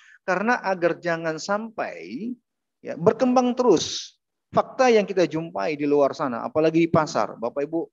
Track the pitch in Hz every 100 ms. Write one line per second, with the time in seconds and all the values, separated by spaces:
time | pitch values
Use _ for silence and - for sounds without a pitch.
0 | - - - 180 214 247 190 185 165 165
1 | 175 165 165 160 175 208 226 220 123 -
2 | 82 156 226 247 _ _ _ _ 120 -
3 | 170 - 254 254 247 240 247 156 - -
4 | - _ _ _ _ - 202 - 254 220
5 | 190 190 165 156 165 196 190 147 147 143
6 | 139 131 143 117 120 156 160 160 165 -
7 | 202 127 101 - 117 143 147 165 151